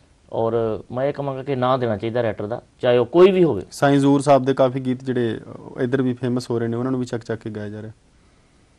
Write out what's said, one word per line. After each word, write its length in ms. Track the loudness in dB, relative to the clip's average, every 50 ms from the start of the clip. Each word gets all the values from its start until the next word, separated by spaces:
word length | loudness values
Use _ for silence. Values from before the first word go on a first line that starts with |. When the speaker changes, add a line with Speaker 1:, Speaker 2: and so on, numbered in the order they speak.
| _ _ _ _ _ -10 -4
Speaker 1:
ਔਰ 500 | -2 -2 0 0 0 0 -2 -4 -6 -8 -10 -8
ਮੈਂ 120 | -4 -4
ਇਹ 80 | -4 -4
ਕਹਾਂਗਾ 300 | -4 -6 -8 -8 -8 -6
ਕਿ 140 | -6 -4
ਨਾਂ 220 | -2 0 0 0 0
ਦੇਣਾ 180 | 0 -2 -2
ਚਾਹੀਦਾ 260 | -2 -4 -4 -2 -2 -2
ਰਾਈਟਰ 240 | -2 -4 -4 -6
ਦਾ, 160 | -8 -8 -8 -10 _ _ _
ਚਾਹੇ 180 | 0 2 4 4
ਉਹ 80 | 4
ਕੋਈ 260 | 4 6 8 8 8 8
ਵੀ 120 | 6 4
ਹੋਵੇ। 180 | 2 2 -2 -6 -10
Speaker 2:
ਸਾਈਂ 280 | -6 0 2 2 4 4
ਜ਼ਹੂਰ 220 | 4 4 4 4
ਸਾਹਿਬ 240 | 4 4 4 4 4
ਦੇ 100 | 2 2
ਕਾਫੀ 260 | 2 2 2 0 -2
ਗੀਤ 240 | -2 -4 -4 -4 -4
ਜਿਹੜੇ, 340 | -4 -2 -2 0 -2 -2 -6
ਅਹ, 440 | -10 -14 -18 -16 -16 -14 -8 -6 -4
ਇੱਧਰ 200 | -2 0 0 0
ਵੀ 120 | 0 -2
ਫੇਮਸ 360 | -2 -2 -4 -2 -2 -4 -4
ਹੋ 80 | -4 -2
ਰਹੇ 100 | -2 -2
ਨੇ, 80 | -2
ਉਹਨਾਂ 140 | -2 -4 -4
ਨੂੰ 100 | -4 -4
ਵੀ 60 | -4
ਚੱਕ 180 | -6 -6 -8 -6
ਚੱਕ 180 | -6 -8 -8 -8
ਕੇ 80 | -10
ਗਾਇਆ 180 | -10 -10 -10 -10
ਜਾ 140 | -12 -12 -14
ਰਿਹਾ। 100 | -16 -16 _ _ _ _ _ _ _ _ _ _ _ _ _ _ _ _